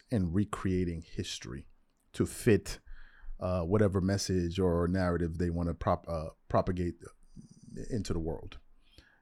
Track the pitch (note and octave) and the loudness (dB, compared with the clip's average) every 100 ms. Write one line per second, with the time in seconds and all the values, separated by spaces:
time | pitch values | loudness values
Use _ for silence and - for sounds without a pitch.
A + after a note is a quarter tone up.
0 | - F2+ F2 F2+ G2+ - F#2+ F#2 F2 E2 | -2 0 2 2 0 -2 0 0 0 -4
1 | - - F#2+ - - C2+ - - _ _ | -6 -8 -6 -8 -10 -12 -14 -20 _ _
2 | _ - F#2 - - G2+ - - - - | _ -2 -2 2 4 4 4 -10 -12 -14
3 | - - - - F#2 F2+ E2 G#2 G#2 F#2+ | -14 -14 -10 -6 -2 -2 2 4 6 4
4 | F#2 G2 - F#2 F2 F2+ F#2 E2+ F2 F#2 | 2 2 2 0 0 2 2 4 2 2
5 | F2+ E2+ E2+ E2 F2 E2+ F2 E2 - F2 | 2 0 0 0 -2 0 -2 -2 0 -2
6 | - E2 D#2 - - A2+ - F2+ F2 - | -2 -6 -6 -12 -2 0 2 0 -2 -4
7 | - - - - - - - - B2 B2+ | -12 -20 -20 -20 -20 -20 -16 -12 -6 -4
8 | F2+ E2+ D#2+ - - - - - - - | -2 -2 -2 -4 -8 -16 -20 -20 -20 -20
9 | - _ | -20 _